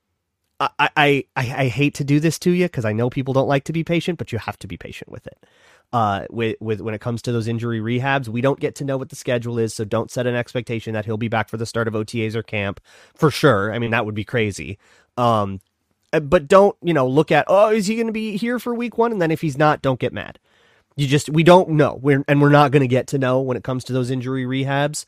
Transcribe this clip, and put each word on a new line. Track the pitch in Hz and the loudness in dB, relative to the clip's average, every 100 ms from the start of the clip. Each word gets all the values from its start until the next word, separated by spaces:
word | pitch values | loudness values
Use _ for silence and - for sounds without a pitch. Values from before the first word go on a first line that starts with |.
| _ _ _ _ _ - | _ _ _ _ _ -6
I, | 135 - | -4 0
I, | 143 - | -2 2
I, | 147 139 - - | 2 2 -2 -6
I | 123 131 131 | -4 -2 -2
hate | 120 143 - | 0 -2 -2
to | 139 | 0
do | 147 | 2
this | 165 - | 2 0
to | 180 | 0
you | 180 180 | 2 0
'cause | - 113 | -2 -2
I | |
know | 107 123 | 0 -2
people | 139 131 | -2 -2
don't | 135 127 | 0 2
like | 139 - | 0 -2
to | |
be | 165 | -4
patient, | 160 170 175 170 | -2 -2 -2 -6
but | 117 | -6
you | 113 | -8
have | - - | -8 -10
to | 98 | -10
be | 85 | -14
patient | - - - | -14 -16 -16
with | - - | -18 -18
it. | - _ _ _ _ _ | -20 _ _ _ _ _
Uh, | 120 107 98 - | 0 0 -2 -6
with, | 113 113 107 | -6 -4 -4
with, | 110 107 | -6 -6
when | 104 | -6
it | 107 | -8
comes | 123 117 | -6 -6
to | - | -4
those | 120 113 | -4 -2
injury | 117 117 113 | -4 -4 -4
rehabs, | 107 120 135 139 117 | -2 -2 0 -2 -2
we | 117 | -2
don't | 135 139 | -2 -2
get | 143 - | -4 -6
to | |
know | 139 135 | -6 -6
what | 131 | -8
the | - | -10
schedule | - 123 120 117 | -4 -4 -2 -2
is, | 113 | -2
so | - 104 | -4 -4
don't | 110 110 | -4 -4
set | - 123 | -4 -2
an | 120 | -2
expectation | 120 127 117 113 113 | -4 -6 -6 -8 -6
that | 110 107 | -6 -4
he'll | 110 | -4
be | 117 | -2
back | 113 107 | -2 -2
for | 117 | -6
the | 113 | -6
start | 117 113 | -4 -2
of | 107 | -4
O | |
T | 110 120 110 | -4 -4 -4
As | 110 | -4
or | |
camp | - 107 101 - - - - | -6 -4 -4 -6 -14 -20 -20
for | - 156 | 0 0
sure. | - 151 107 104 | 4 4 4 2
I | 110 | -2
mean, | 117 | -2
that | 117 107 | -2 -2
would | 104 | -6
be | |
crazy. | 101 123 107 95 73 101 _ _ _ - | -4 -2 -2 -4 -10 -14 _ _ _ 0
Um, | 120 110 101 95 _ _ _ _ _ | 2 2 0 -6 _ _ _ _ _
uh, | 160 | -4
but | 147 175 143 | 2 2 6
don't, | 190 202 - | 6 6 2
you | 170 | 0
know, | 160 127 | 2 2
look | 135 156 | 2 4
at, | 151 - | 4 4
"Oh, | 185 220 | 4 4
is | 220 190 | 2 0
he | 226 | -2
gonna | 226 | -2
be | 220 220 202 | -4 -4 -4
here | 233 247 | -4 -4
for | 247 | -4
week | 233 240 220 | -6 -4 -2
one?" | 233 | 0
And | 214 | 0
then | 165 | 0
if | 160 | 0
he's | 165 135 | -2 2
not, | 151 151 | 2 2
don't | 135 127 | 0 -2
get | 131 | -4
mad. | 101 - - _ _ _ _ _ - | -6 -12 -14 _ _ _ _ _ -4
You | 143 | 0
just, | 143 - | 0 0
we | 156 | 2
don't | 165 180 180 | 8 8 6
know. | 151 139 - | 2 2 0
We're, | 135 139 143 | 0 2 2
and | 143 | 4
we're | 143 | 6
not | 143 143 | 6 6
gonna | 143 131 | 4 4
get | 127 117 | 0 0
to | 143 | -2
know | 131 131 | 0 0
when | 135 117 | 0 -4
it | |
comes | 117 127 - | -4 -6 -4
to | |
those | 127 123 | -4 -2
injury | 131 123 131 127 | -4 -4 -4 -4
rehabs. | 131 135 139 147 151 | -4 -2 0 -2 -4